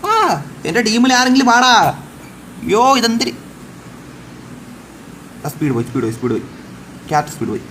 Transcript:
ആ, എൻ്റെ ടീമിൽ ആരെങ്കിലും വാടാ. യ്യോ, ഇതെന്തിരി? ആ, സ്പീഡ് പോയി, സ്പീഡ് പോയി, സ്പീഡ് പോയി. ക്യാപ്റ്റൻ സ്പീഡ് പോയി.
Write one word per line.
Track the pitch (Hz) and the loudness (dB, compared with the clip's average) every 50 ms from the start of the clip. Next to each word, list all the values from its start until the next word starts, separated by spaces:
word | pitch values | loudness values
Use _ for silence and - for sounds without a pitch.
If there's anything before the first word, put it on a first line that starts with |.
| - 415 | -2 0
ആ, | 440 440 427 330 185 147 - - - - - | 0 0 2 0 0 -4 -6 -12 -16 -8 -6
എൻ്റെ | 151 165 240 233 | -2 -2 0 0
ടീമിൽ | 220 214 233 247 247 254 247 | 0 2 2 4 4 4 4
ആരെങ്കിലും | 254 254 254 269 269 240 | 4 4 4 4 6 6
വാടാ. | 233 240 254 254 240 214 165 135 - - - - - - - - - - - - - - - 160 | 4 6 6 6 6 6 4 2 0 -4 -14 -18 -20 -20 -20 -20 -20 -20 -20 -20 -16 -10 -2 0
യ്യോ, | 185 220 247 269 269 254 | 2 4 4 4 4 4
ഇതെന്തിരി? | 233 226 226 233 254 185 - - - - - - - - - - - - - - - - - - - - - - - - - - - - - - - - - - - - - - - - - - - | 2 0 0 -2 -4 -6 -8 -10 -18 -20 -20 -20 -20 -20 -20 -20 -20 -20 -20 -20 -20 -20 -20 -20 -20 -20 -20 -20 -20 -20 -20 -20 -20 -20 -20 -20 -20 -20 -20 -20 -20 -20 -20 -20 -20 -20 -18 -14 -12
ആ, | 147 - | -12 -8
സ്പീഡ് | - 151 143 127 | -4 -4 -2 -2
പോയി, | 117 113 - | -2 -4 -4
സ്പീഡ് | - 135 113 | -4 -4 -4
പോയി, | 110 113 | -4 -6
സ്പീഡ് | 113 123 123 113 | -4 -4 -2 -2
പോയി. | 101 - - - - - - - - - - - - - - | -4 -6 -10 -18 -20 -20 -20 -20 -20 -20 -20 -20 -20 -8 -2
ക്യാപ്റ്റൻ | 156 147 147 - - | -2 -2 -2 -4 -8
സ്പീഡ് | - 117 104 107 | -8 -6 -6 -6
പോയി. | 90 - - | -8 -10 -14